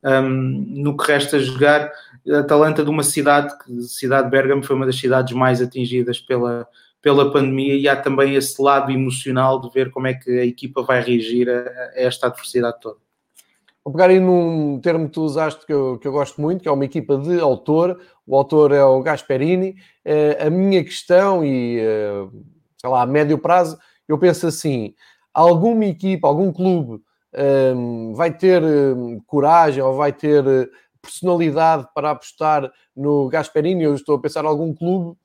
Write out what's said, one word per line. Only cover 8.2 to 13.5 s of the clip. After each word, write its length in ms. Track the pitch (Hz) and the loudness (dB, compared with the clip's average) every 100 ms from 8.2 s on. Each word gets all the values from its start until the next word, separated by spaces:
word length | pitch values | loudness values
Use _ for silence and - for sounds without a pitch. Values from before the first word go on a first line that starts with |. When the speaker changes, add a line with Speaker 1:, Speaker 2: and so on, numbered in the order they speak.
| 139 | 2
Speaker 1:
esse 260 | 139 135 - | 0 -2 0
lado 320 | 139 139 135 | 2 2 0
emocional 680 | 131 131 127 135 127 131 135 | -2 -4 -6 -4 0 0 0
de 80 | 127 | -4
ver 220 | 131 131 | -4 -4
como 160 | 131 131 | -4 -6
é 80 | 127 | -6
que 160 | 127 123 | -4 -2
a 60 | 123 | -2
equipa 360 | 123 131 135 | -4 -10 -8
vai 200 | 120 127 | 0 0
reagir 460 | 123 120 113 120 123 | 2 -2 0 -2 0
a, 140 | 123 | -2
a 320 | 123 123 123 - | -6 -12 -12 -4
esta 280 | 127 120 127 | -4 -2 -6
adversidade 540 | 123 - 127 120 117 | -6 -6 -4 -4 -6
toda. 160 | 113 - _ _ _ _ _ | -14 -18 _ _ _ _ _